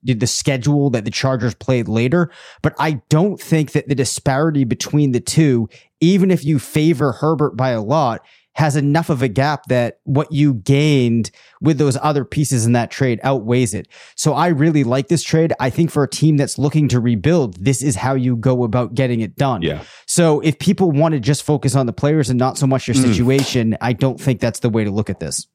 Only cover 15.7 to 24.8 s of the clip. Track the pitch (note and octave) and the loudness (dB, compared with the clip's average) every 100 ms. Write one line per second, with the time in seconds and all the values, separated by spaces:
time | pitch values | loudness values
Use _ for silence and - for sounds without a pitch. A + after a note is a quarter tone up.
15.7 | - E3+ - C#3 - D#3 D3+ C#3+ - C3+ | 0 0 0 -2 0 2 2 0 0 0
16.7 | D#3 C#3+ B2 A#2+ A2+ A2+ F3 B2 E2+ G#2 | 2 2 2 0 0 2 0 0 -2 -2
17.7 | C3 C#3+ G2+ A2 C3+ B2+ A#2+ A#2+ B2+ A#2+ | 0 -2 -2 -2 -2 -2 0 0 0 0
18.7 | B2 A#2+ A#2 C3 A#2 G#2+ - C#3 A2+ E2 | 0 -2 -2 -2 -2 -4 -2 -2 -2 -4
19.7 | D2+ - - - - E3+ D3+ C#3+ C#3 - | -6 -10 -20 -4 2 4 4 0 0 -2
20.7 | G#3 F#3+ C#3+ D#3+ D#3 A2 D3 - D3 C#3 | 2 2 2 2 0 0 -2 0 -2 0
21.7 | C3 B2 - D3 D#3 B2 B2+ B2+ - C3+ | 0 -2 -2 0 0 0 0 0 0 0
22.7 | C3+ - C3+ B2+ G2+ A#2+ C3+ C3+ C3 A2+ | 0 0 0 2 2 2 2 2 0 0
23.7 | A2 A#2 A#2+ C3+ B2 - A#2+ A#2 - B2 | 0 -2 0 0 0 -2 0 -2 -2 -2
24.7 | A2+ | 0